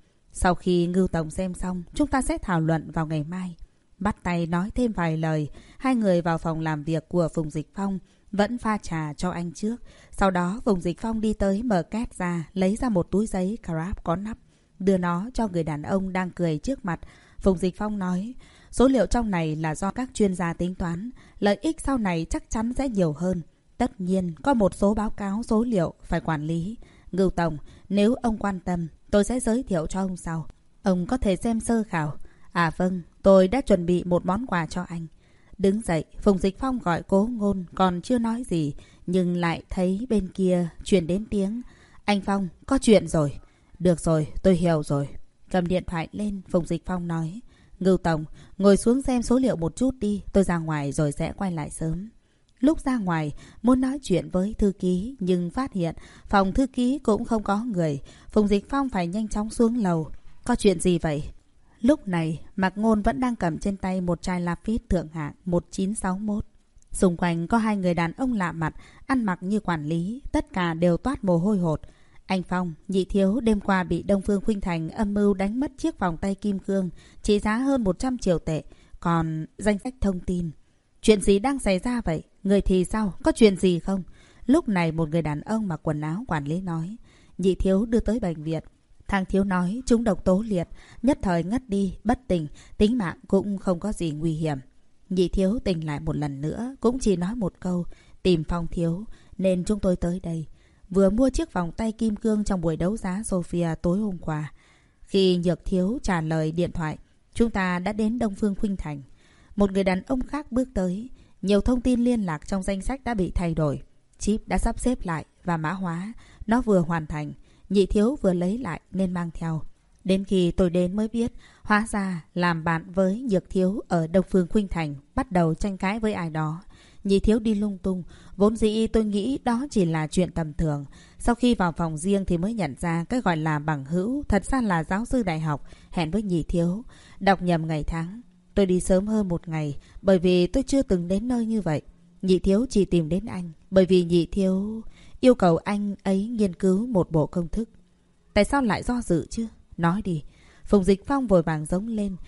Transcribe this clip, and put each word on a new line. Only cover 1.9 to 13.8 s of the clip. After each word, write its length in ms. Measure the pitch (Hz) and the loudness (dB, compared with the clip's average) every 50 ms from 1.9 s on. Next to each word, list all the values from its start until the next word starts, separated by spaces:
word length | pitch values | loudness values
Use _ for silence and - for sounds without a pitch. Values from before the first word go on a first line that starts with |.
| - | -2
chúng 140 | - 294 277 | -2 0 0
ta 140 | - 262 | 2 0
sẽ 160 | 254 - 311 330 | 0 0 -2 -4
thảo 240 | - - 185 165 | -2 0 0 2
luận 300 | 160 156 165 156 - - | 2 2 2 0 -2 -4
vào 160 | 147 170 160 151 | -4 -4 -4 -2
ngày 160 | 160 156 147 | -2 -4 -4
mai." 320 | 156 175 185 185 185 170 - - - _ _ _ _ _ _ | -4 -6 -8 -8 -10 -10 -14 -18 -20 _ _ _ _ _ _
Bắt 260 | 185 202 214 - _ | -4 -4 -4 -4 _
tay 240 | 185 175 170 170 160 | -4 -2 -2 -2 0
nói 240 | 175 175 180 214 - | -2 -2 -2 -2 -2
thêm 160 | - 247 240 | -2 -2 0
vài 260 | 202 185 170 165 160 160 | 0 0 -2 -2 0 -2
lời, 320 | 160 160 156 156 151 143 - - - - - - | -2 -2 0 -2 -2 -4 -8 -14 -20 -20 -20 -4
hai 180 | - 262 262 | -2 0 0
người 260 | 240 214 202 180 175 | 2 4 4 4 4
vào 160 | 170 170 165 160 | 2 0 -2 -2
phòng 220 | - 170 160 160 | -2 -4 -4 -2
làm 240 | 160 160 156 151 147 | -2 -2 -2 -4 -2
việc 260 | 160 160 156 - _ | -2 -2 -2 -2 _
của 200 | - 175 170 151 - | 0 0 0 0 0
Phùng 160 | - 160 156 | -2 -4 -4
Dịch 200 | - 156 151 - _ | -4 -6 -8 -8 _
Phong, 240 | - 196 196 196 185 - _ _ _ _ - | -6 -4 -4 -4 -6 -8 _ _ _ _ -8
vẫn 260 | - 190 202 208 240 240 | -2 0 0 0 0 -4
pha 200 | - 226 214 202 | -2 -2 -2 -2
trà 360 | - - 170 160 156 151 147 | -4 -6 -4 -4 -4 -6 -6
cho 160 | - - 180 | -4 -4 -4
anh 220 | 170 170 175 175 - | -4 -4 -6 -8 -8
trước. 220 | - - 214 233 240 - - - - - - | -6 -4 -4 -4 -6 -10 -18 -20 -20 -20 -18
Sau 200 | - - - 196 | -4 0 2 2
đó 300 | 185 180 175 175 196 240 - | 2 2 0 -2 -2 -4 0
Phùng 160 | 247 202 180 | 0 0 0
Dịch 180 | 165 180 165 - | 0 -4 -6 -4
Phong 220 | - 226 226 226 | -6 -6 -4 -2
đi 120 | 208 220 208 | -2 -2 -2
tới 300 | - 208 196 196 202 233 | 0 0 0 0 0 0
mở 200 | 254 214 175 160 | 0 0 0 0
két 340 | - - 214 240 240 - - | -2 -6 -6 -6 -6 -8 -6
ra, 320 | 185 175 175 170 156 - - | -6 -4 -4 -4 -6 -6 -4
lấy 220 | 185 185 185 202 | 0 0 0 0
ra 140 | 226 - 254 | 0 -2 0
một 180 | 214 180 160 - | 0 0 0 0
túi 160 | - 190 220 214 | 0 -2 0 0
giấy 300 | - 190 185 185 214 240 - | -2 -2 -2 -2 -4 -6 -8
Grab 400 | - 170 160 | -6 -6 -4